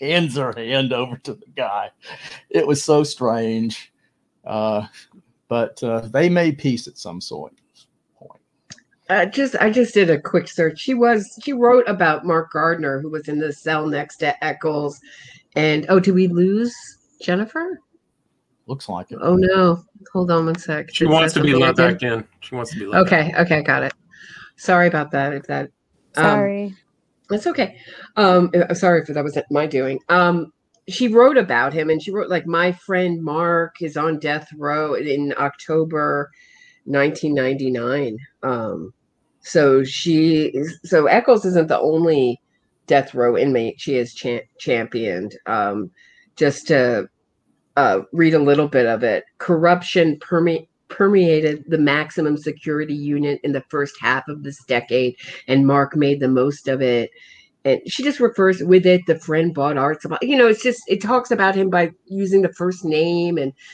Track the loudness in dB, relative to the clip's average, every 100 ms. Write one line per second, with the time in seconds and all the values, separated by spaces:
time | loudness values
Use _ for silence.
0 | -2 0 0 -2 -4 -6 -4 -2 -2 -2
1 | -6 -8 -14 -14 _ -8 -6 -6 -8 _
2 | -20 -20 -20 -20 -4 -2 0 0 2 2
3 | 2 -2 -2 -2 -2 -2 -4 -8 -16 _
4 | _ _ _ _ -10 -4 -2 -4 -6 -14
5 | -20 _ _ _ -6 -4 -4 -6 -6 -6
6 | -4 0 2 2 0 -2 -2 -4 -8 -18
7 | -16 -14 -14 -14 -16 _ _ _ _ _
8 | _ _ -20 _ _ _ -20 -20 _ _
9 | -2 0 0 -2 -2 0 0 2 2 2
10 | 2 2 0 -4 -2 -2 -2 -2 -4 0
11 | 2 2 -4 -12 -8 0 4 4 4 2
12 | 0 0 0 -2 -2 -2 -2 0 -2 -4
13 | -6 -8 -6 -4 -4 -6 -4 -2 -2 -6
14 | -8 -6 -4 -2 -4 -4 -4 -4 -4 -8
15 | -20 -20 -20 -20 _ -2 0 0 2 2
16 | 4 2 2 2 2 0 -2 -6 -20 -20
17 | _ _ -4 -4 -4 -8 -8 -10 _ _
18 | _ _ _ _ _ _ -14 -12 -10 -10
19 | -10 -4 2 4 4 4 4 2 -4 -20
20 | -8 -4 0 0 0 -4 -6 -8 -6 -2
21 | 4 4 4 2 2 4 2 4 2 2
22 | -2 -4 -6 _ -12 -10 -8 -10 -2 2
23 | 2 2 0 -2 0 0 0 -2 -4 -10
24 | _ -20 -20 -20 -20 _ 0 2 2 0
25 | -4 -4 -4 -6 -8 -8 -10 _ _ _
26 | _ 0 2 2 0 -4 -8 -12 _ _
27 | _ _ -6 -4 -2 -2 -4 -6 -20 -20
28 | -8 2 4 6 4 2 0 0 2 2
29 | 0 -4 -4 -4 -2 -2 0 -2 -2 -4
30 | 0 2 2 0 -4 _ _ _ -12 -4
31 | 2 6 6 6 0 0 0 -2 -2 -2
32 | -2 -6 -2 -4 -2 0 0 -2 -4 -2
33 | -2 -4 -4 -2 0 0 -2 -6 -8 -4
34 | -4 -4 -4 -6 -8 -8 -4 -4 -2 -4
35 | -4 -4 -4 -4 -4 -6 -4 -2 -2 -2
36 | -2 -4 -6 _ _ _ _ _ -4 0
37 | 0 -2 -2 0 -2 -2 -4 -4 -4 -4
38 | -4 -8 -16 _ -6 -4 -6 -10 -12 -20
39 | _ _ _ _ -2 2 4 4 0 -4
40 | 0 2 2 2 -2 -4 -8 -10 0 2
41 | 4 4 4 4 4 0 2 0 0 2
42 | 2 2 2 -2 _ _ _ _ 2 2
43 | 2 0 2 4 2 0 -2 -6 -4 -2
44 | -4 -6 -8 -8 -10 -10 -2 -2 -2 -4
45 | -4 -4 -6 -10 -6 -2 -2 -4 -8 _
46 | _ _ _ -2 -2 0 0 2 2 0
47 | -4 _ _ _ _ _ _ 0 2 2
48 | -2 0 2 4 4 2 2 2 2 0
49 | 0 -2 -4 -8 -2 2 4 2 0 0
50 | 2 0 -2 0 0 -2 -8 _ -10 0
51 | 2 4 4 4 0 -2 -2 0 2 2
52 | -2 -2 -2 -2 -6 -8 -6 -4 -4 -6
53 | -4 -2 -2 -4 -4 -6 -4 -4 -6 -4
54 | -2 -2 -4 -12 -14 -12 -4 -4 0 -2
55 | -2 -4 -16 -12 0 2 4 4 2 0
56 | 0 0 0 2 0 -2 -4 -2 0 0
57 | -2 _ -20 -20 _ _ -2 -2 -2 -6
58 | -4 0 0 2 2 2 4 6 6 4
59 | 2 -2 -2 0 0 0 -2 0 -2 -2
60 | -6 -6 0 4 4 4 0 -4 -4 -4
61 | 0 0 0 0 2 2 0 2 0 -4
62 | -10 -6 2 2 2 -2 -6 -4 -2 0
63 | 0 0 0 -2 -4 -8 -20